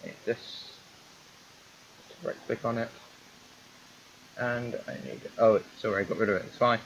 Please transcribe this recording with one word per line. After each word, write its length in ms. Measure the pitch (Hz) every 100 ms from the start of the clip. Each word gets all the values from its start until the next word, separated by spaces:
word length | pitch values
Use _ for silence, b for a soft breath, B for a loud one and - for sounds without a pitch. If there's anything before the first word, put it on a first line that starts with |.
Need 120 | - - -
this. 420 | 117 - - - - - - - - - - - - - - - - - -
Right 120 | - - -
click 180 | 117 120
on 120 | 117
it. 120 | 113 - - - - - - - - - - - - - - -
And 380 | 123 120 120 - -
I 60 | - -
need, 160 | - - -
oh, 240 | 113 104 - -
sorry, 240 | 113 98
I 40 | 101
got 120 | -
rid 120 | 107
of 80 | 95
it. 80 | -
It's 100 | -
fine. 220 | 120 117